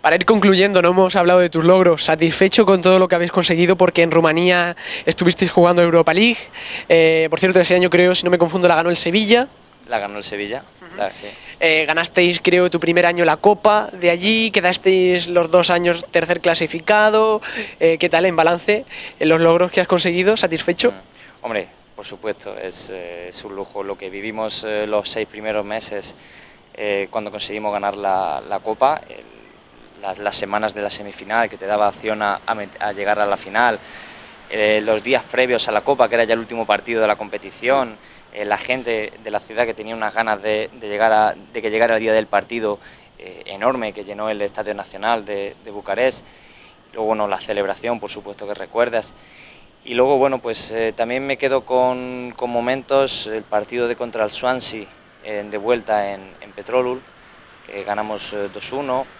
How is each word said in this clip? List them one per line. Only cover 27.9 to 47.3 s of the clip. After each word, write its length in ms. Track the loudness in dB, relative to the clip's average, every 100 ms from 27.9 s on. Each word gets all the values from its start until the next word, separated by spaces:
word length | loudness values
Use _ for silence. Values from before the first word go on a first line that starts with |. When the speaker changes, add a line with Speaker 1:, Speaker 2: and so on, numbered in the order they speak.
| -4
Speaker 2:
la, 460 | -2 -2 -2 -6 -6
la 100 | -8
Copa, 400 | -6 0 0 0 -8
el, 160 | -20 -20 -20 -20 -20 _ -20 -20 -14
las, 160 | -12 -6
las 180 | -4 -2
semanas 380 | -2 -2 -4
de 80 | -4
la 80 | -6
semifinal 580 | -6 -12 -16 -4 -2 -2
que 80 | -4
te 80 | -4
daba 220 | 0 0
opción 320 | -2 -6 -4
a, 180 | -2 -4
a 100 | -4
met-, 260 | -6 -8 -8
a 120 | -8
llegar 260 | -6 -4 -2
a 40 |
la 120 | 0 -2
final, 400 | -4 0 0 0 -10 -20 -20 -20 -20 -20 -10
eh, 320 | -2 2 2
los 180 | 0 -2
días 200 | 0 -2 -2
previos 380 | -2 0 0 0
a 40 |
la 80 | -2
Copa, 280 | 0 0 2
que 80 | 2
era 80 |
ya 100 | 0
el 60 | 0
último 260 | -2 -8 0
partido 340 | -2 0 -2
de 60 | 0
la 100 | 0
competición, 800 | -4 -10 -12 -8 -2 -2 -2 -10 -20 -20 -18
eh, 100 | -10
la 140 | -4 -4
gente 520 | -4 -6 -2 -4 -6 -12
de 60 | -8
la 100 | -8
ciudad 240 | -8 -4
que 80 | -4
tenía 220 | -4 -10 -8
unas 160 | -6
ganas 300 | -4 -2 -2
de, 260 | -2 -4 -4
de 140 | -10 -8
llegar 220 | -2 2
a, 200 | 2 2 -2 -10
de 80 | -8
que 80 | -4
llegara 240 | 0 2
el 60 | 2
día 100 | 2
del 140 | 0 2
partido, 520 | -2 -2 -6 -4 -6 -10 -20 -20 _
eh, 260 | -20 -18 -16
enorme, 480 | -4 -2 -2 -6
que 100 | -10
llenó 240 | -14 -8 -6
el 140 | -4
Estadio 320 | -6 -6 -8
Nacional 500 | -8 -10 -8 -4 -4
de, 320 | -4 -8 -8 -12
de 60 | -16
Bucarest. 520 | -14 -6 -2 -2 -2 -16 -20 -20 -20 -20 _ _
Luego, 140 | -6 -4
bueno, 200 | -2
la 140 | -2